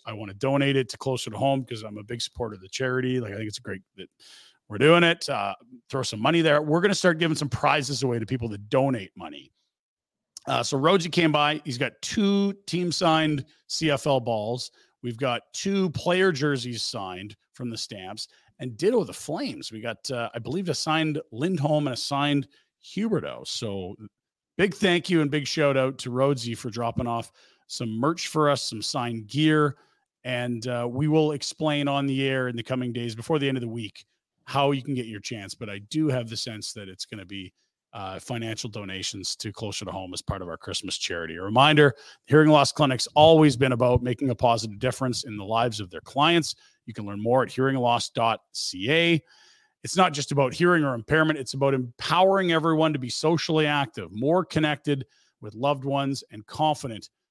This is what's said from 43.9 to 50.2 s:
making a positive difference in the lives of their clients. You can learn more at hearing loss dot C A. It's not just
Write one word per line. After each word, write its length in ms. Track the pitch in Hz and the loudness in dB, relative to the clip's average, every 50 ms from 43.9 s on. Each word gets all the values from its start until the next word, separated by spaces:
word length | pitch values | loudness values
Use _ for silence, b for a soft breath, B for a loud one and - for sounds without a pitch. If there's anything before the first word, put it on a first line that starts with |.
| 123 120 | 4 4
making 280 | 120 127 123 - 143 131 | 2 0 -4 -2 -2 -2
a 60 | 120 | -2
positive 440 | - - 120 117 113 107 110 101 101 | 2 4 4 4 2 0 -6 -8 -4
difference 460 | 120 127 123 - 135 127 120 - - | -4 -4 -2 -2 -2 -2 -2 -4 -6
in 100 | 127 107 | -8 -8
the 100 | 104 98 | -10 -6
lives 360 | 98 110 113 120 123 110 107 | -2 0 0 0 0 -2 -6
of 80 | 104 90 | -10 -10
their 120 | 90 78 | -10 -14
clients. 540 | - - - 131 147 160 170 170 143 - - b b b b b b | -14 -6 0 2 4 4 4 2 0 -2 -8 b b b b b b
You 80 | - 110 | -14 -12
can 140 | - 104 | -10 -10
learn 120 | 101 101 101 | -8 -8 -4
more 220 | 104 117 123 131 | 0 2 2 2
at 100 | 127 - | 2 0
hearing 260 | - - 131 135 135 | -2 0 0 0 0
loss 320 | 131 123 120 120 117 - - | 2 2 2 2 2 0 -4
dot 320 | - 131 113 113 110 - _ _ | -4 -2 0 0 0 -2 _ _
C 400 | - - - - - 90 95 117 | -10 -8 -8 -8 -8 -6 -2 0
A. 320 | 156 165 170 170 170 156 b b b b b b b b b b b b - | 2 2 4 4 2 0 b b b b b b b b b b b b -10
It's 120 | 113 - | -4 2
not 180 | 180 185 175 147 | 2 2 2 2
just 180 | 143 | -2